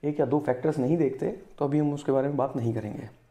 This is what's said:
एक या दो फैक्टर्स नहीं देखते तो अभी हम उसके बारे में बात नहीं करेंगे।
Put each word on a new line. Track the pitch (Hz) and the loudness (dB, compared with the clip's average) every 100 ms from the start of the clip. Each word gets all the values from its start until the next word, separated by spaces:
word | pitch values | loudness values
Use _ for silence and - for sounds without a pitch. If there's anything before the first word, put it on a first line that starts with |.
एक | 147 147 | -2 0
या | 131 | 2
दो | 147 | 2
फैक्टर्स | 147 127 156 151 | 2 0 0 0
नहीं | 127 170 | 2 2
देखते | 139 - 170 226 - - | 2 0 -6 -6 -14 -4
तो | |
अभी | 143 147 | 0 2
हम | 147 | 0
उसके | 143 - | -2 0
बारे | 135 135 | 2 2
में | 143 | 0
बात | 135 135 | -2 0
नहीं | 117 | -2
करेंगे। | 113 107 127 120 - _ | -2 -6 -10 -14 -18 _